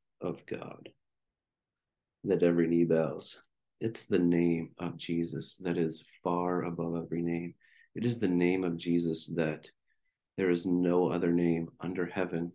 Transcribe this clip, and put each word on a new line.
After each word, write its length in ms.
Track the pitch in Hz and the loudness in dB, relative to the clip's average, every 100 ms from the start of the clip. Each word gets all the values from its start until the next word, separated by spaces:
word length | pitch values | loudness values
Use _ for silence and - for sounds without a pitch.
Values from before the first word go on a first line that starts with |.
| _ _ | _ _
of 240 | 90 - - | -8 -8 -8
God 440 | - - - - - _ _ _ _ _ _ _ _ _ _ _ _ | -10 -10 -14 -20 -20 _ _ _ _ _ _ _ _ _ _ _ _
that 200 | - 90 | 0 4
every 240 | 87 85 82 | 4 4 4
knee 180 | 85 85 | 4 4
bows. 560 | 80 80 78 - - _ _ _ _ | 4 2 -2 -10 -12 _ _ _ _
It's 260 | 110 113 - | -6 -6 -2
the 140 | 98 | 2
name 500 | 87 87 85 82 82 - | 4 4 2 0 -4 -8
of 180 | 87 - | -8 -8
Jesus 640 | - 85 85 71 - - | -6 -4 -4 -6 -10 -8
that 200 | 90 87 | -4 -2
is 280 | 82 78 - - | -2 -4 -12 -8
far 400 | 90 87 90 90 | -4 -2 0 -2
above 320 | 90 85 82 85 | -2 -4 -4 -4
every 180 | 82 82 | -4 -4
name. 340 | 85 85 87 - _ _ _ - | -2 -2 -6 -12 _ _ _ -4
It 100 | 117 | -4
is 140 | 117 | 0
the 80 | 101 | 0
name 360 | 87 87 92 | 4 4 2
of 140 | 92 85 | 0 -4
Jesus 500 | 87 85 85 80 - 82 | 0 0 2 -2 -4 -2
that 300 | 78 76 - _ _ _ _ _ _ - | -2 -4 -12 _ _ _ _ _ _ -2
there 120 | 95 | 2
is 160 | 87 92 | 2 2
no 440 | 90 90 87 87 | 2 4 4 4
other 220 | 87 87 | 2 2
name 380 | 85 85 82 82 - | 4 4 2 -2 -8
under 260 | 87 92 87 | -6 -4 -4
heaven 460 | - 87 85 87 | -2 -2 -2 -4